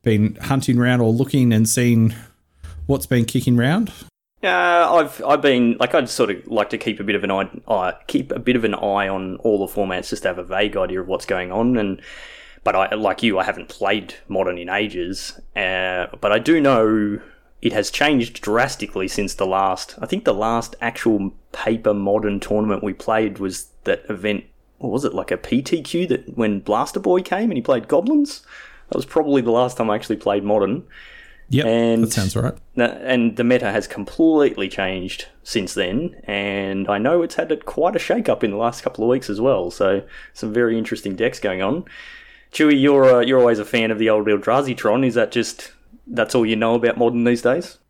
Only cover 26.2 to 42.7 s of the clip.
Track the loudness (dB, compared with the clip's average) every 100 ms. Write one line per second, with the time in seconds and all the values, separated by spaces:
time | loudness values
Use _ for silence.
26.2 | -4 -4 -2 -2 -2 -2 0 -2 0 0
27.2 | 0 -2 0 -2 0 0 2 0 2 0
28.2 | 0 -6 _ -20 -20 -20 -8 -6 -2 -2
29.2 | 2 2 4 2 2 0 -2 -2 -2 -2
30.2 | 0 0 2 2 2 -2 -8 -20 -20 -20
31.2 | -20 -20 -2 0 2 2 2 2 2 0
32.2 | -2 -2 -4 -6 -10 -2 -2 -2 -2 0
33.2 | 0 0 2 2 2 -2 -4 -10 -10 2
34.2 | 4 6 2 0 -6 -2 -4 -4 -8 -10
35.2 | -14 _ -6 -4 -4 -4 -2 -2 -4 -10
36.2 | -6 -4 -2 -4 -4 -4 -2 0 2 2
37.2 | 0 -4 -2 -4 -4 0 0 0 -2 -2
38.2 | 0 0 -2 -2 -4 -2 -8 -2 0 0
39.2 | -2 -2 0 0 -2 -2 0 0 -4 -20
40.2 | -20 -10 -4 0 0 0 -4 -6 -6 -2
41.2 | -2 -2 -4 -2 -2 -2 -6 -18 -20 -20
42.2 | -20 -20 _ 0 4